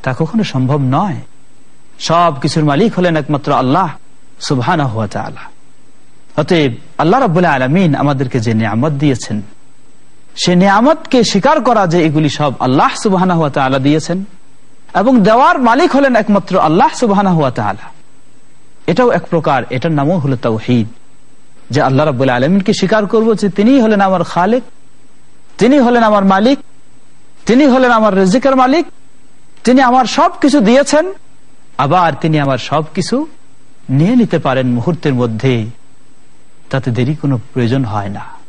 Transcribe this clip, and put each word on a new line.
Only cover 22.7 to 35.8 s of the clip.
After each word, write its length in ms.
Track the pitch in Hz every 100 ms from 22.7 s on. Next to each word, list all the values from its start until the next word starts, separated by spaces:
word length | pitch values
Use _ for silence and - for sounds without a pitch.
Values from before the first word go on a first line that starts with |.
স্বীকার 300 | 196 185 220 202
করব 200 | 226 220
যে 140 | 214 202
তিনিই 300 | - 214 277
হলেন 200 | 220 208
আমার 220 | 190 185
খালেক, 400 | 170 170 185 247 - - - - - - - - - -
তিনি 200 | 233 285
হলেন 240 | 240 240
আমার 220 | 220 208
মালিক, 320 | 190 190 226 277 - - - - - - - -
তিনি 200 | - 247 294
হলেন 240 | 254 254
আমার 220 | 226 214
রিজিকের 400 | 190 190 240 269
মালিক, 300 | 262 254 311 - - - - - - - -
তিনি 160 | - 262
আমার 240 | 247 254 240
সব 240 | - 285 -
কিছু 180 | 294 285
দিয়েছেন, 440 | 202 254 277 294 370 392 - - - - - -
আবার 340 | 139 180 170
তিনি 220 | 131 165 156
আমার 200 | 139 127
সব 240 | - 147 156
কিছু 240 | - - 247 320 - - - - - -
নিয়ে 240 | 135 175
নিতে 220 | 247 208 165
পারেন 280 | 139 131 127
মুহূর্তের 460 | 120 113 156 151
মধ্যে, 380 | 127 120 110 135 120 110 -